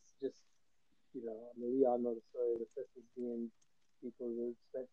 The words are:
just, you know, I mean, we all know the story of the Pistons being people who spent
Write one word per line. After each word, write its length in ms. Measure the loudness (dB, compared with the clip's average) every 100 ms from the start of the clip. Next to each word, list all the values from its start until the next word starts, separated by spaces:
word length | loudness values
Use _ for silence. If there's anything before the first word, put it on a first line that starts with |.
| -4 -6
just, 200 | -6 -6 _ _ _ _ _ _ _
you 100 | -10 -8
know, 120 | -10
I 220 | -12 -4
mean, 160 | 2 6
we 60 | 8
all 120 | 6
know 160 | 2
the 80 | -2 -6
story 220 | 0 2
of 60 | 2
the 60 | -2 -6
Pistons 300 | -10 -12 -14 -6
being 340 | -4 -2 -6 -8 _ _ _ -12
people 260 | -12 -6 -4
who 260 | -4 -4 -6 _
spent 180 | -10 -10